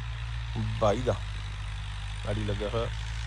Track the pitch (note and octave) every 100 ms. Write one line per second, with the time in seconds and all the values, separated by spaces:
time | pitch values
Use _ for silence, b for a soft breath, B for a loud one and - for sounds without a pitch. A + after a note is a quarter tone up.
0 | - - - - - A2+ A2 A2 G#2+ G#2+
1 | - G#2 - - - - - - - -
2 | - - G#2 G#2 G#2 G#2 G#2 A2+ A#2 -
3 | - -